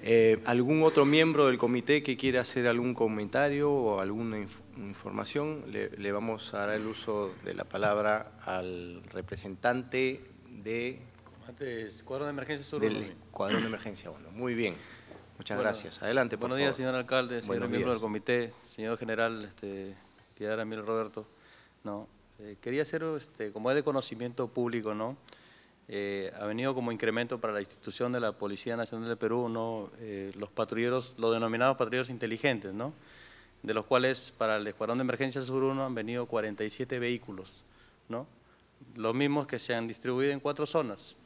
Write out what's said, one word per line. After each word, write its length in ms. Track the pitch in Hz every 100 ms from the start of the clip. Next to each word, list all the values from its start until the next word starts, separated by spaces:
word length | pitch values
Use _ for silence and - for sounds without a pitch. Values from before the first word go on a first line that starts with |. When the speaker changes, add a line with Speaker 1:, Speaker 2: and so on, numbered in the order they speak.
Speaker 1:
Eh, 380 | - 117 113 107 -
¿algún 360 | 120 123 156
otro 240 | 160 156 143
miembro 400 | 156 160 147 139
del 140 | 123
comité 420 | 120 123 117 147
que 160 | 143 123
quiera 240 | 131 127
hacer 260 | 120 131 120
algún 280 | 117 123 120
comentario 760 | 113 107 104 131 143 143 147
o 280 | 139 117 98
alguna 400 | 95 107 117 107
inf-, 200 | 98 - - -
información? 840 | 101 98 98 104 104 147 151 156 -
Le, 220 | 104 101
le 200 | 107 101
vamos 440 | 101 113 110 - 104
a 100 | 101
dar 40 |
el 160 | 107 107
uso 480 | 107 - 104 101 92 95
de 80 |
la 120 | 92 -
palabra 640 | 95 104 104 104 107 - -
al 600 | - 92 92 90 87 87 92
representante 1120 | 92 92 95 101 92 120 127 127 127 131 131 - - -
de 480 | 117 101 117 123 123 - - - -
Speaker 2:
Comandante, 500 | 120 120 139 117 107
Escuadrón 420 | - - 131 147
de 40 |
Emergencia 340 | 143 131 147 139
Sur 140 | 147
Speaker 1:
del 160 | 110 104
Speaker 2:
uno. 80 | 101
Speaker 1:
Escuadrón 560 | 87 - - 98 107
de 60 | 113
Emergencia 420 | 107 113 95 90
uno. 220 | 73 80
Muy 240 | 101 123 117
bien. 180 | 110 82 - - - - - -
Muchas 200 | - 101
Speaker 2:
Bueno, 120 | 104
Speaker 1:
gracias. 320 | - - -
Adelante, 340 | 104 127 120 107
por 140 | 120
Speaker 2:
buenos 80 | 131
días, 120 | 143
Speaker 1:
favor. 80 | 135
Speaker 2:
señor 180 | 131 127
alcalde, 400 | 123 131 123 120
señor 120 | 104
Speaker 1:
Buenos 220 | 98 120
Speaker 2:
miembro 220 | 120 -
Speaker 1:
días. 60 | 117
Speaker 2:
del 40 |
comité, 520 | 107 107 113 120 117 -
señor 340 | - - 110 113
general, 480 | 117 113 113 113 104
este, 480 | 92 101 98 98 95 - - - -
Piedad 220 | 104 110
Ramiro 240 | 110 110
Roberto, 460 | 104 113 110 110 107 - - - - _
¿no? 240 | 107 101 107 - _ -
Eh, 160 | 104 101
quería 220 | 120 135
hacer, 220 | 151 165 160 151
este, 340 | - - 107
como 180 | 107 117
es 60 | 143
de 80 |
conocimiento 640 | 147 135 - 113 120 120 120
público, 480 | - 120 117 107 107
¿no? 200 | 110 139 - - - - - _ -
Eh, 380 | 101 101 98 92 -
ha 60 | 104
venido 280 | 110 135
como 180 | 127 120
incremento 460 | 110 113 110 120 123
para 100 | 113
la 60 | 104
institución 540 | 98 - - - 123
de 60 | 123
la 100 | 113
Policía 460 | - 101 101 120 117
Nacional 320 | 113 113 117
del 80 | 113
Perú, 320 | 110 120 117
¿no? 400 | 113 113 113 101 -
Eh, 320 | 113 98 98 101
los 120 | 104
patrulleros, 680 | - 110 113 120 127 127 -
los 160 | 113
denominados 420 | 113 113 117 127 131
patrulleros 340 | 113 127 127
inteligentes, 640 | 120 113 113 143 113 98
¿no? 200 | 101 131 156 - - - - - -
De 120 | 107
los 120 | 110 -
cuales 460 | 127 127 127 - -
para 180 | 113 107
el 100 | 104
Escuadrón 340 | - 110 123
de 20 |
Emergencia 400 | 127 120 135 135
Sur 220 | 127 135
uno 220 | 135 135 135
han 80 |
venido 340 | 120 107 123 120
cuarenta 360 | 117 107 101
y 60 | 107
siete 280 | - 127 127
vehículos, 540 | 120 120 - 95 95 - - - - _ -
¿no? 180 | 117 147 - _ _ _ _ 120 110
Los 180 | 110
mismos 340 | 123 143 147 135
que 120 | 120
se 160 | - 117
han 100 | 117
distribuido 460 | 110 127 127 139
en 80 | 139
cuatro 260 | 143 143 151
zonas 500 | 165 127 101 - -